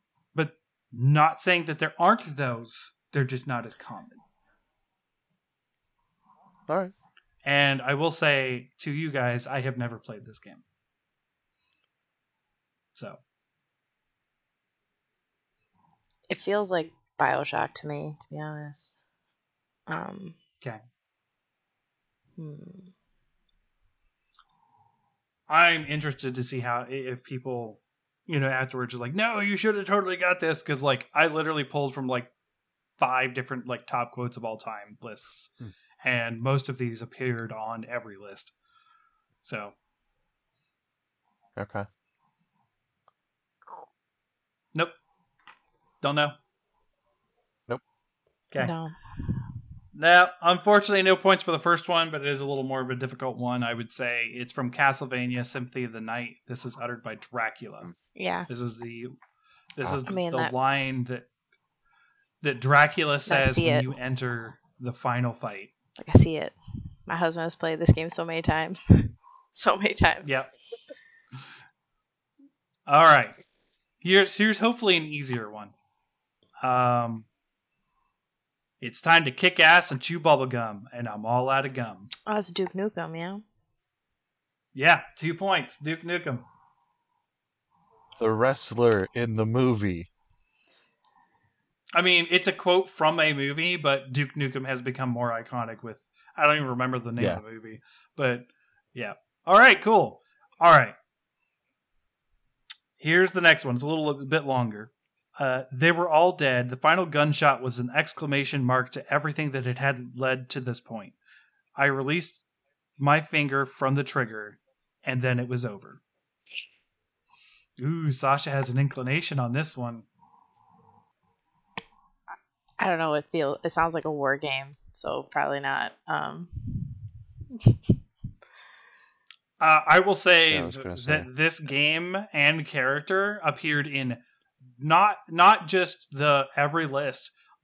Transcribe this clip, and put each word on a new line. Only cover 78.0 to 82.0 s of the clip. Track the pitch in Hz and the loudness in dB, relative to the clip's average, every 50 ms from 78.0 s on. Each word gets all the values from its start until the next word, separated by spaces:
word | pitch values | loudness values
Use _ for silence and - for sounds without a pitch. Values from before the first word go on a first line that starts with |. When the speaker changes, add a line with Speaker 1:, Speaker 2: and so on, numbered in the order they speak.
| _ _ _ _ _ _ _ _ _ _ _ _ _ _ _ _ - | _ _ _ _ _ _ _ _ _ _ _ _ _ _ _ _ -12
Speaker 1:
"It's | - - - | -10 -10 -4
time | - 165 165 165 160 | 2 6 6 6 6
to | 143 | 4
kick | 127 - - 180 180 - | -4 2 2 2 6 8
ass | 165 156 165 180 175 - | 8 10 10 8 6 4
and | 147 131 | -4 -6
chew | - - 170 170 | -6 -6 -6 0
bubble | 151 165 151 135 131 | 4 4 6 6 4
gum, | 131 123 120 117 110 104 101 101 127 - | -2 -2 -4 -4 -6 -8 -12 -16 -16 -12
and | 120 120 113 | -10 -8 -8
I'm | 104 107 107 | -8 -8 -4
all | 110 120 123 123 135 | 0 0 0 2 2
out | 135 135 139 | 0 0 0
of | 143 131 | -2 -6
gum." | 131 120 110 101 92 | -8 -8 -8 -10 -16